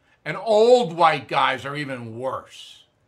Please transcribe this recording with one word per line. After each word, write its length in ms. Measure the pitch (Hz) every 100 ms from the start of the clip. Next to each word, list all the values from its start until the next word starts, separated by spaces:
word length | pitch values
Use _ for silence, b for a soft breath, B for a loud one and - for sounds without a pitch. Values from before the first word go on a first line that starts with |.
| b b
And 140 | 151 190
old 580 | 214 214 233 247 202 165
white 320 | 165 151 117
guys 380 | 147 131 131 135
are 100 | 147
even 420 | 139 127 117 113
worse. 680 | 131 107 - - - - _ _